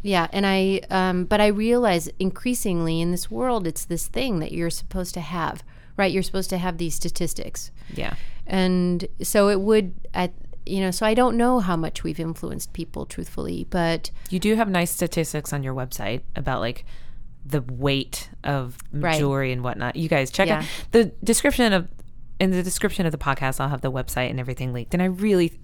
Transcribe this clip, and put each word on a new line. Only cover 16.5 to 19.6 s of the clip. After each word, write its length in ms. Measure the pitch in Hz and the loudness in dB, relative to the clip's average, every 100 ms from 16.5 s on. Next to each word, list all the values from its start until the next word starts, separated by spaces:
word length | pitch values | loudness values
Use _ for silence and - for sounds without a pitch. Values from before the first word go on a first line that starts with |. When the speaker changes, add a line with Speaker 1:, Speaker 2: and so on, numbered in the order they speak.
| 127 | 0
Speaker 2:
like, 240 | 113 - - - - - - - 151 | -2 -4 -6 -8 -8 -8 -10 -10 -2
the 160 | 151 123 | -2 -2
weight 580 | 123 139 139 - - - - | -2 2 2 0 -8 -10 -8
of 360 | - 143 123 123 - | -2 -2 -2 -8 -6
Speaker 1:
Right. 260 | 147 170 156 | -2 0 2
Speaker 2:
jewelry 340 | 143 135 135 | 2 2 0
and 100 | 127 | -2